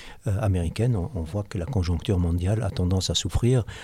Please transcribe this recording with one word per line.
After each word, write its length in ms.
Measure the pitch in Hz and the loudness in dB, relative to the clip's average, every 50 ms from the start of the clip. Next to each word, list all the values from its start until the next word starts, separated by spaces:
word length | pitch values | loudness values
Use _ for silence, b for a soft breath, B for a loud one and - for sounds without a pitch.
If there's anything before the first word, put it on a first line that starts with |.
| B B B B - | B B B B -4
euh, 100 | 113 98 101 | -2 0 2
américaine, 560 | 110 101 95 90 85 82 - - 110 127 120 | 2 2 2 2 0 0 0 0 0 2 2
on, 140 | 98 85 - - | 0 0 -2 -4
on 80 | 92 80 | -6 -6
voit 220 | 76 92 101 101 | -4 -4 -6 -6
que 140 | - - 98 | -4 -4 -6
la 80 | 82 | -4
conjoncture 520 | - - 101 87 85 87 76 - - 104 90 | -2 -2 0 0 2 0 0 0 2 2 2
mondiale 440 | 87 85 85 87 87 95 107 110 - | 2 2 2 2 2 0 0 0 0
a 80 | 98 | -2
tendance 400 | - - 90 87 95 95 - - | -2 0 0 2 2 2 0 0
à 40 | 90 | -2
souffrir, 500 | - - 98 - - - 117 131 127 107 B B B | -2 -2 0 0 2 2 4 4 4 2 B B B